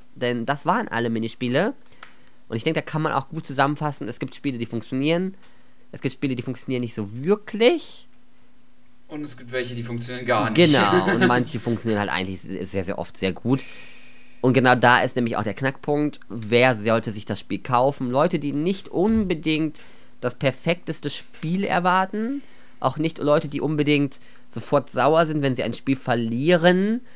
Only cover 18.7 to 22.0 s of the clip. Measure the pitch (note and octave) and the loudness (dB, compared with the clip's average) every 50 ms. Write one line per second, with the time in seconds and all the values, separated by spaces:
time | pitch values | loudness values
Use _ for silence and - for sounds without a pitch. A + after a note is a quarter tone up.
18.7 | G3 - - - - D#3 F3+ A3 A3+ A3 G#3 F3+ F3+ D3+ - D#3+ D#3 D3+ D#3+ D3+ | -2 -2 -6 -4 0 2 2 4 4 4 2 2 0 0 0 0 2 2 0 -2
19.7 | - - - - - - - - - - - B2 - - C#3+ C3+ B2+ - - E3 | -4 -6 -12 -16 -16 -16 -16 -16 -8 -6 -4 -4 -2 0 0 0 0 0 0 0
20.7 | F3 F3 - - D#3+ - - C#3+ - - - - - - - D#3 F3 F#3+ G3 - | 0 0 -2 -6 -6 -6 -6 -6 -6 -8 -10 -14 -12 -8 -4 -2 0 0 0 2
21.7 | - F3 F3 F#3 F3+ F#3+ | 2 2 2 4 4 2